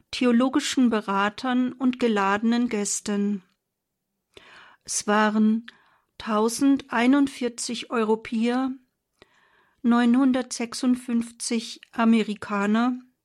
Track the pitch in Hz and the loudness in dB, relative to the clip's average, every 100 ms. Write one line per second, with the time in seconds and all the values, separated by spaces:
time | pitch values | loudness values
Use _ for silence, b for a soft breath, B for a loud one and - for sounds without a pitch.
0 | _ - 247 233 262 285 285 - 247 220 | _ -2 2 4 2 0 -2 2 2 2
1 | 208 196 202 208 262 247 254 - 254 254 | -2 -2 -2 -4 -2 0 -2 0 -2 0
2 | 240 208 196 202 226 240 240 214 202 - | 0 2 0 0 0 0 0 -2 -4 -6
3 | - 202 202 202 - _ _ _ _ _ | -4 -2 -2 -4 -8 _ _ _ _ _
4 | _ _ _ B B B B B - - | _ _ _ B B B B B -10 -6
5 | - 208 214 214 214 226 233 B B B | 0 2 2 4 2 2 -4 B B B
6 | B - - 214 226 233 277 269 - 226 | B -16 -4 0 0 2 2 2 0 0
7 | 240 285 277 - 240 240 - 233 - 240 | 2 4 2 -2 -8 -6 -10 -10 -6 -2
8 | 214 220 226 226 233 247 262 269 _ _ | 0 -2 -2 -2 0 0 -2 -6 _ _
9 | _ _ b b b b b b 233 233 | _ _ b b b b b b 0 2
10 | 240 247 277 254 247 - 233 - 254 247 | 4 4 4 2 -4 -8 -8 -4 0 0
11 | - 233 233 - - 233 226 - _ - | 0 -4 -4 -10 -4 -4 -6 -14 _ 0
12 | 226 226 208 208 - 208 202 220 247 254 | 2 4 2 -6 -6 -2 0 2 0 -2
13 | - _ | -10 _